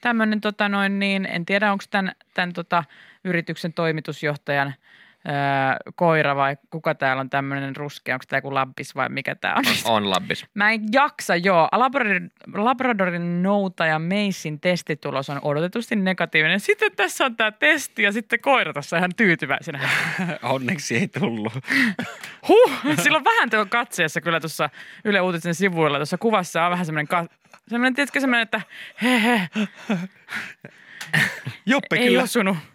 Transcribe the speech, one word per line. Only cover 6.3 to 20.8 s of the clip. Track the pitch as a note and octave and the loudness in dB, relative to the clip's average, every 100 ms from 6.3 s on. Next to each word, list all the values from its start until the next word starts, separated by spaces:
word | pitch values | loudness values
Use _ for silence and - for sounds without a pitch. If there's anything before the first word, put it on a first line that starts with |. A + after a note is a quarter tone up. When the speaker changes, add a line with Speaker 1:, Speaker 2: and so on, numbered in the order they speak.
| C#3 | 2
Speaker 1:
vai | C#3 C#3+ _ | 0 -2 _
kuka | E3 D#3+ | -6 -4
täällä | D3+ C3+ C3 | 0 0 0
on | C3+ | -2
tämmönen | C#3 C#3 C#3 C3+ C#3 | -2 -2 -4 -6 -8
ruskea, | D3 - - | -10 -12 -6
onks | B2+ - | -6 -2
tää | C#3 | -4
joku | C#3 | -2
labbis | C3+ C3+ C3+ - | -2 -4 -6 -12
vai | - C3 | -4 -4
mikä | C3+ C3+ | -4 -6
tää | C#3+ - | -4 -2
on? | - - - | 0 0 0
Speaker 2:
On, | - | 2
on | A2 G2+ | 2 2
labbis. | F#2 - - - | 0 0 -6 -6
Speaker 1:
Mä | - G#3 | 0 0
en | A3+ G#3+ | 2 0
jaksa, | A#3+ D4 - - F3 | 2 2 0 -2 0
joo. | F3+ F3+ D#3+ | 4 4 4
Labrador-, | G3+ B3+ C4+ A#3 F#3 F3 _ - | 4 2 2 0 0 -2 _ -12
Labradorin | F#3+ A3 B3+ B3+ A3+ F#3 F3 F3 F3 | -2 0 2 0 2 0 0 -2 0
noutaja | F3+ G3+ F#3+ F3+ E3 D#3 | 2 2 0 0 0 2
Macein | E3 G3+ G#3 F#3 D#3+ D3+ | 0 0 -2 -4 -6 -4
testitulos | F3+ F3 - D#3 D3 C3+ C#3 | 0 -2 -2 -6 -4 -6 -4
on | C#3+ | -4
odotetusti | D3+ D3 F3 A3+ A3+ A3 | -2 0 -2 -4 -4 0
negatiivinen. | F#3+ F#3 E3 D#3+ D#3 F#3+ | 0 0 0 2 2 0
Sitten | - G#4 G#4+ - | 0 0 0 0
tässä | F#4+ - | -4 0
on | C#4 A3+ | -2 2
tää | A3 | -2
testi | G#3+ D4 D#4 - - | 2 4 4 0 -2
ja | G#3 | 0
sitten | G#3 A3 A#3 | 0 -2 -2
koira | - C4 E3+ | 2 2 2
tossa | C#3+ C#3+ E3+ | -4 -2 0
ihan | F3+ F3+ | 0 2
tyytyväisenä. | A3 E3 C#3 C3+ - D3 C3+ - E3+ D#3 | 4 4 0 -4 -4 -6 -2 -2 -2 -4
Speaker 3:
<laughs> | F3+ E3 | -4 -4
Onneksi | A#2+ C3 B2+ - | -2 -2 -2 -4